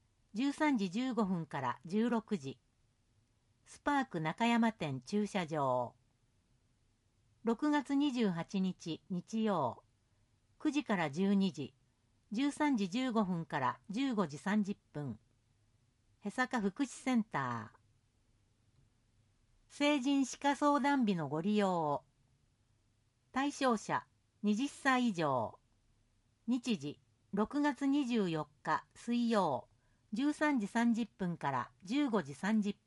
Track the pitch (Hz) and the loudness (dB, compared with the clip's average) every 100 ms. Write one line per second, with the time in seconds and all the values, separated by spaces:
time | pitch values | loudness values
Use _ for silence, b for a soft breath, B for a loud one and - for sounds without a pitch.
0 | _ _ _ 208 277 277 302 254 196 196 | _ _ _ -4 -2 0 2 2 0 -2
1 | 262 226 196 185 160 147 127 - 165 208 | -2 0 0 -2 -4 -4 -2 -4 -2 0
2 | 240 233 - 202 135 - _ _ _ _ | 2 0 -2 -6 -6 -12 _ _ _ _
3 | _ _ _ _ _ _ - - - 285 | _ _ _ _ _ _ -20 -8 -2 0
4 | 262 170 156 175 233 233 226 - 160 131 | 0 -2 -2 0 2 4 2 0 -4 -6
5 | - 208 208 196 160 156 135 127 120 - | -4 -2 -2 -2 -2 0 0 0 -2 -8
6 | _ _ _ _ _ _ _ _ _ _ | _ _ _ _ _ _ _ _ _ _
7 | _ _ _ _ 220 233 302 294 254 277 | _ _ _ _ -4 0 0 0 0 2
8 | 294 247 214 170 165 196 190 175 175 156 | 2 2 0 0 -2 -2 -2 -2 -8 -8
9 | - 180 - 226 220 180 127 - - _ | -6 -8 -4 -2 0 2 0 -4 -14 _
10 | _ _ _ _ _ - 302 285 - 196 | _ _ _ _ _ -6 -2 -2 0 0
11 | 156 139 196 202 190 151 135 - _ _ | 0 0 2 4 2 -2 -8 -12 _ _
12 | _ _ _ 208 285 - 302 247 196 208 | _ _ _ -2 -2 0 2 2 0 -2
13 | 262 226 190 175 160 147 123 - - 208 | 0 0 0 -2 -4 -2 -2 -2 -6 -4
14 | 277 214 170 147 196 214 196 202 _ 151 | -2 0 -2 -4 -2 0 0 -4 _ -8
15 | 143 104 _ _ _ _ _ _ _ _ | -8 -10 _ _ _ _ _ _ _ _
16 | _ _ 208 - 254 247 196 - 285 - | _ _ -8 -4 -2 -2 -2 -2 -4 -4
17 | 262 247 208 147 131 117 107 - _ _ | -2 0 0 -2 -4 -6 -10 -16 _ _
18 | _ _ _ _ _ _ _ _ _ _ | _ _ _ _ _ _ _ _ _ _
19 | _ _ _ _ _ _ _ - 294 294 | _ _ _ _ _ _ _ -2 2 2
20 | 247 277 262 - 285 285 294 285 277 285 | 2 2 0 0 0 2 2 4 2 2
21 | 220 180 143 151 185 208 196 175 151 143 | 2 0 0 -2 0 2 2 2 0 -2
22 | - _ _ _ _ _ _ _ _ _ | -6 _ _ _ _ _ _ _ _ _
23 | _ _ _ 254 285 - 269 220 - 143 | _ _ _ -2 -2 2 2 2 0 -4
24 | - _ _ _ 208 208 277 - 277 254 | -4 _ _ _ 0 0 -2 -2 2 4
25 | 240 170 151 127 107 - _ _ _ _ | 2 2 2 2 0 -6 _ _ _ _
26 | _ _ _ _ - 247 254 190 143 - | _ _ _ _ -4 -2 0 -2 -4 -10
27 | _ _ _ 196 214 285 294 262 277 285 | _ _ _ -2 -2 0 0 0 0 2
28 | 247 233 185 160 151 _ - 156 - - | 2 2 2 0 -4 _ -2 -2 -2 -12
29 | - 240 233 220 175 123 - _ _ _ | -4 0 2 4 2 0 -6 _ _ _
30 | _ 214 285 294 302 277 202 233 240 226 | _ -2 -2 2 2 2 0 2 2 2
31 | 233 - 180 170 147 131 - _ 185 277 | -2 -4 -4 -2 -2 -2 -4 _ -4 0
32 | 285 214 139 143 190 220 202 - | 2 0 -2 -4 0 0 0 -4